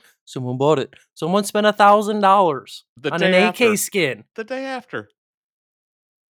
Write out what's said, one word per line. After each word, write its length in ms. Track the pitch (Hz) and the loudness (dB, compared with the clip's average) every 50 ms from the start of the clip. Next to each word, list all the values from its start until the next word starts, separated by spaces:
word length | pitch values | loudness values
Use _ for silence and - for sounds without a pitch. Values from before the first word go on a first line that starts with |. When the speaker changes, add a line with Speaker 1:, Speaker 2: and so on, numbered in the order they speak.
| _ _ _ _ _ | _ _ _ _ _
Speaker 1:
Someone 320 | - - 139 127 123 123 131 | -16 -12 -10 -8 -8 -4 0
bought 200 | 139 147 156 135 | 0 2 2 0
it. 140 | 120 - _ _ _ _ _ | -2 -6 _ _ _ _ _
Someone 300 | - 156 160 185 208 208 | -10 -6 -2 -2 -2 -2
spent 220 | 202 - 214 208 | -2 -2 -2 0
a 60 | 214 208 | 0 2
thousand 480 | - 208 202 208 208 214 202 220 214 | 4 6 6 6 4 2 0 -2 0
dollars 640 | 202 190 196 208 196 170 143 127 - - - - - _ _ - | 2 4 4 4 4 2 0 -4 -8 -14 -20 -20 -20 _ _ -10
Speaker 2:
The 140 | 135 151 139 | -8 -6 -4
Speaker 1:
on 60 | 170 | -2
Speaker 2:
day 80 | 180 185 | 0 2
Speaker 1:
an 200 | 185 185 196 - | 2 2 2 2
A 40 | 180 | 0
K 100 | - 254 233 | 0 0 0
Speaker 2:
after. 80 | 208 202 | 0 0
Speaker 1:
skin. 460 | - - - 202 170 139 120 104 110 _ _ | -4 -6 -4 -2 -2 -2 -4 -6 -12 _ _
Speaker 2:
The 100 | - 220 | -14 -12
day 200 | 214 262 262 269 | -10 -10 -10 -10
after. 420 | 269 262 254 220 _ - 117 104 101 _ _ _ _ _ _ _ _ _ _ _ _ _ _ _ _ _ _ _ _ _ _ _ _ | -10 -10 -12 -12 _ -12 -12 -12 -14 _ _ _ _ _ _ _ _ _ _ _ _ _ _ _ _ _ _ _ _ _ _ _ _